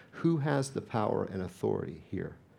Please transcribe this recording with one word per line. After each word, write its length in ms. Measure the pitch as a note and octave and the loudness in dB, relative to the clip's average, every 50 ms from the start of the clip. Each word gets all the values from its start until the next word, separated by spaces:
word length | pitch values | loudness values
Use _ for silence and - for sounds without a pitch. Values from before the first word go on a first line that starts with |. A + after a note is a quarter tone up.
| - - | -20 -16
who 280 | - - - E3 E3 D3+ | -6 0 2 4 4 4
has 320 | C3+ D#3 C#3+ C#3 C3+ C#3 | 4 4 4 2 2 0
the 100 | - G#2+ | -2 -6
power 480 | G#2 - - A2+ G#2+ G#2+ - - G2 F#2 F#2+ | -4 -2 0 2 2 2 2 2 0 0 -2
and 100 | F#2+ F#2 | -4 -4
authority 600 | F2+ - - - G#2+ G2+ - - E2+ E2 D#2+ - - | -4 -4 -2 0 0 0 0 -2 -4 -8 -10 -10 -6
here 240 | - - - - - - - - - | -6 -4 -4 -4 -8 -12 -18 -20 -20